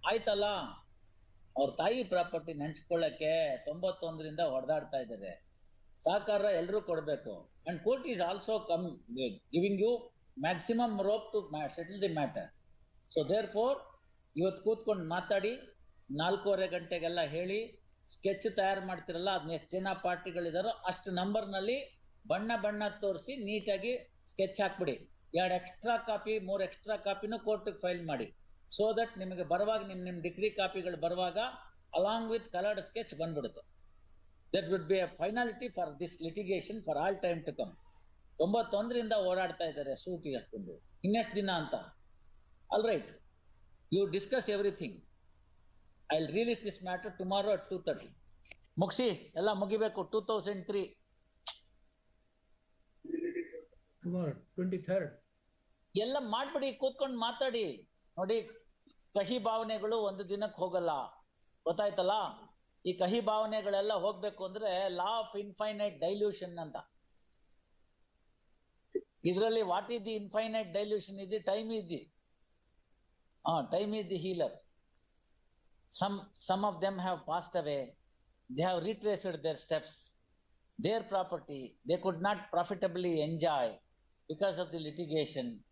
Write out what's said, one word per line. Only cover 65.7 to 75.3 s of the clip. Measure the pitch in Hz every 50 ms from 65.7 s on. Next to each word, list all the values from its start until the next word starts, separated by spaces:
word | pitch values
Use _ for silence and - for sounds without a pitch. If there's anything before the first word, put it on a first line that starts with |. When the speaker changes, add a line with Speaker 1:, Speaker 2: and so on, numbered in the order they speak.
| 214 208 208 208 175 143 151
Speaker 1:
dilution | 170 196 208 208 208 185 - 185 175 175 170
ಅಂತ. | 165 151 127 - - _ _ _ _ _ _ _ _ _ _ _ _ _ _ _ _ _ _ _ _ _ _ _ _ _ _ _ _ _ _ _ _ _ _ _ _ _ _ _ _ _ _ - - _ _ _ -
ಇದ್ರಲ್ಲಿ | 165 180 185 214 226 220 226
what | 214 185 175 185 202 -
is | 240 233
the | 196 220 220 214
infinite | 208 196 - 214 220 226 220 226 220 185 165
dilution | 196 208 208 214 208 180 - 196 196 196
is | 185
the | 196 214 -
time | - 190 214 226 220
is | 226 220 196 170
the, | 170 131 - - _ _ _ _ _ _ _ _ _ _ _ _ _ _ _ _ _ _ _ _ _ _ _ _ _ _ _ 156
ಆ, | 165 160
time | 139 - 160 175 208 208 214
is | 220 208
the | 170 196 175
healer. | 151 185 185 170 156 120 - - - _ _ _ _ _ _ _ _ _ _ _ _ _